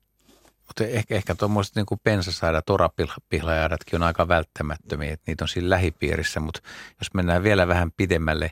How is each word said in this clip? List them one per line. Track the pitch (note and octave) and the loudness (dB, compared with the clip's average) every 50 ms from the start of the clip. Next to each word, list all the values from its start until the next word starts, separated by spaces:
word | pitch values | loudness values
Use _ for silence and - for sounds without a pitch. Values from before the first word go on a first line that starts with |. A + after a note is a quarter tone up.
| _ _ _ _ _ _ _ _ _ _ _ _ _ | _ _ _ _ _ _ _ _ _ _ _ _ _
Mutta | - - - A2 | -10 -6 -4 -4
ehkä, | - C3 A2 G#2+ - A#2 | -2 -2 -4 -2 -2 -4
ehkä | G2 - - F2 | -4 -2 -4 -4
tuommoiset | - G#2+ G2+ G#2 G#2 G2 - - | -2 0 0 2 0 0 -2 -2
niinku | A2 G2+ - G2 | -4 -4 -4 -4
pensasaida, | G2+ - A2+ G#2+ G2 F2 F2+ E2+ - F2 E2 D#2+ D#2 - | -2 0 2 2 2 0 -2 -4 -2 0 0 0 0 2
torapihlajaidatkin | - G2 F#2 F2 D#2+ - - D#2 D2 - - - - - D2+ D#2 E2 E2 D#2+ D#2+ D#2+ E2 D2+ - - - | 2 2 4 4 2 2 0 -4 -4 -6 -10 -8 -4 -4 -2 0 0 0 2 0 0 -2 -4 -4 -4 -2
on | E2+ E2+ | 0 2
aika | E2+ E2 - E2+ E2+ | 2 2 2 2 4
välttämättömiä, | F2 D#2+ D#2+ - - - D#2 D2 D2+ - - - D#2+ D2 D2+ D2 D#2+ | 2 2 2 0 -6 -6 -6 -6 -6 -8 -8 -8 -8 -6 -6 -6 -8
että | - _ | -8 _
niitä | - D#2 - D#2 | -6 -4 -4 -4
on | - | -4
siinä | - F2+ F2 F2+ | -4 -2 0 2
lähipiirissä. | F#2+ F2+ F#2 E2 - - D2+ D2 D#2+ D#2+ D2+ - - D#2+ | 2 2 2 0 0 -2 -2 -2 -2 -2 -2 -4 -4 -4
Mut | D#2 D#2 - - - - - - - - - - | -4 -6 -6 -10 -14 -18 -18 -18 -18 -20 -14 -12
jos | - - - | -10 -4 -2
mennään | F#2+ F2+ F2 E2+ F2 F#2+ | 0 2 2 2 4 4
vielä | G#2+ G#2 F#2+ F2+ F2 | 4 4 4 4 4
vähän | F2 F2+ F2 E2 - | 4 2 0 0 -2
pidemmälle | - G2 F2 F2 D#2+ D#2+ D#2+ D#2 D#2 D#2+ E2 | -2 0 0 0 0 2 0 0 0 -2 -4